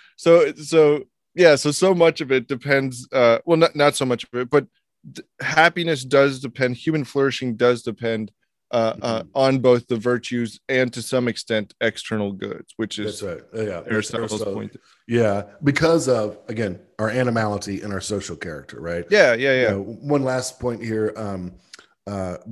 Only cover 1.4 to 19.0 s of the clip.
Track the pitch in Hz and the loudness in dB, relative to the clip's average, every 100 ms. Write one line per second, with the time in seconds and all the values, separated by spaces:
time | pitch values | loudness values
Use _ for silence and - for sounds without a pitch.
1.4 | 170 139 151 143 185 180 165 - 135 131 | 6 6 2 2 2 4 2 2 0 -2
2.4 | 117 131 139 139 135 123 - 135 117 117 | 0 -6 0 0 0 -8 -4 4 4 4
3.4 | 165 160 165 147 147 - 131 120 - 123 | 2 4 4 4 2 2 -2 -2 -4 -8
4.4 | 127 143 107 _ _ _ - - - _ | 0 0 0 _ _ _ -20 -20 -20 _
5.4 | 135 160 170 175 165 143 127 139 139 131 | 0 4 4 2 -2 -2 2 4 4 0
6.4 | 131 127 127 123 160 156 127 139 139 - | -10 -2 -2 -2 -2 -2 -2 0 0 0
7.4 | 127 110 123 120 120 104 117 110 107 _ | -6 2 2 2 -4 -6 -4 -4 -8 _
8.4 | _ _ _ 120 113 - 123 113 - 135 | _ _ _ 0 0 -2 -4 -4 -4 0
9.4 | 135 135 123 120 - 117 120 120 - 123 | 2 4 4 2 0 -4 -2 -2 -4 -6
10.4 | 117 - - 131 127 120 - 131 123 - | -6 -8 -4 -2 -2 -4 -4 -2 -2 -6
11.4 | - 110 101 _ 113 - - 110 101 95 | -4 -4 -4 _ -4 -4 -6 -4 -4 -6
12.4 | 101 - - - 110 - 104 98 98 78 | -10 -12 -14 -8 -8 -6 -8 -8 -10 -10
13.4 | - 110 107 87 120 110 104 113 110 107 | -12 -8 -8 -8 -4 -4 -4 -6 -6 -6
14.4 | 104 104 104 - _ _ - 117 110 101 | -6 -8 -10 -16 _ _ -2 0 2 0
15.4 | - - 143 135 160 165 131 117 107 - | -6 -2 -2 2 2 2 2 0 -2 -8
16.4 | - 113 104 90 _ - 107 123 123 113 | -10 -6 -6 -6 _ -6 -2 0 0 0
17.4 | 107 101 101 98 104 95 - 101 - 80 | -2 -4 -6 -8 -6 -8 -6 -6 -6 -10
18.4 | 87 73 - 67 82 87 | -12 -12 -16 -12 -8 -8